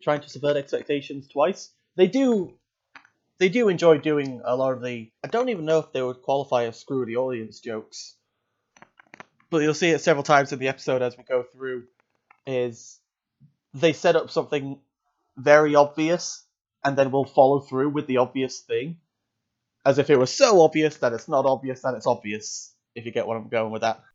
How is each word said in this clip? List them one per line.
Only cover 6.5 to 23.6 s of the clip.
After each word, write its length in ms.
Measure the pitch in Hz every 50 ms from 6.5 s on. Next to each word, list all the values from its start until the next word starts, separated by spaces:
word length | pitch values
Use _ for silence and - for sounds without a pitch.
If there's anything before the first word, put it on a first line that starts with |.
| 135 123 120
as 140 | 113 110 -
screw 280 | - - 139 131 123 110
the 80 | 113
audience 440 | 123 131 131 127 113 110 110 107 -
jokes, 560 | - 117 110 110 107 - - - - - - _ _ _ _ _ _ _ _ _ _ _ _ _ - _ _ _ _ _ - _ - - _ _ _ _
but 140 | 170 160 151
you'll 100 | 151 151
see 160 | - 185 170
it 100 | 160 135
several 220 | - 175 156 143 139
times 300 | - 147 139 139 135 147
in 60 | 127
the 80 | 135 131
episode 340 | 135 - - - 131 127
as 160 | 123 123 123 -
we 60 | 123
go 180 | - 131 123
through, 440 | 123 - _ 127 131 131 127 123 120 - _ _ _ _ _ _ _ _ _ _ _
is 540 | 135 131 123 123 123 117 - - - - _ _ _ _ _ _ _ _ _ _ _ _ _ _ _ -
they 200 | 135 160 165 147
set 220 | - - 175 165
up 140 | 160 - -
something 500 | - 165 135 - 151 147 135 139 139 139 _ _ _ _ _ _ _ _ _ _ _ -
very 360 | 123 147 147 151 156 151 147
obvious 720 | 147 147 147 - - 156 160 175 170 - - - - - _ _ _ _ _ _ _ -
and 100 | 139 139
then 140 | 135 135 131
will 160 | 127 139 131
follow 340 | 135 - 156 135 131 139 139
through 280 | 139 - 131 131 139 147
with 160 | 143 151 -
the 120 | - 127 123
obvious 420 | 127 123 - 135 131 127 - -
thing, 380 | - _ 117 117 131 160 170 - _ _ _ _ _ _ _ _ _ _ _ _ _ _ _ _ _ 139
as 100 | 139 143
if 140 | 135 -
it 80 | 147 127
was 120 | 131 127
so 300 | - - 269 240 214 180
obvious 360 | 160 156 - 156 151 151 143 -
that 140 | 139 123
it's 160 | 117 113 - -
not 200 | 156 135 135 135
obvious 340 | 135 123 131 131 127 127
that 140 | - 135 123
it's 100 | 110 -
obvious, 680 | 135 120 - - 104 104 107 - - - - - - _ _ _ _ _
if 140 | 117 113 117
you 40 |
get 140 | 110 123 104
what 120 | 101 113 113
I'm 120 | 110 113
going 220 | 120 113